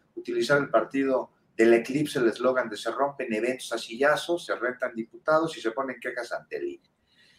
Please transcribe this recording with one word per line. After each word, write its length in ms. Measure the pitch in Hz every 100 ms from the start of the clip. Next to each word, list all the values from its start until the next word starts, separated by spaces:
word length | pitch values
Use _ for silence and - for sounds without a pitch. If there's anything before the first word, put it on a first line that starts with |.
| _
utilizar 440 | - - 117 117 143
el 120 | 139
partido 600 | 110 - 139 135 113 - _ _ -
del 180 | 113
eclipse, 460 | 117 117 135 147 139
el 80 | 113
eslogan 420 | 104 131 127 113
de 60 | 104
"se 140 | 113
rompen 420 | 110 - - 113
eventos 380 | 107 120 131 -
a 60 | 117
sillazos, 680 | - 113 143 147 - 175 -
se 100 | 98
rentan 380 | 120 123 123
diputados 640 | 117 113 - - 156 160 -
y 20 |
se 120 | 113
ponen 280 | 131 131 120
quejas 320 | 123 - 117
ante 240 | - - 73
el 120 | 69
ine". 220 | - _ _ _ _ _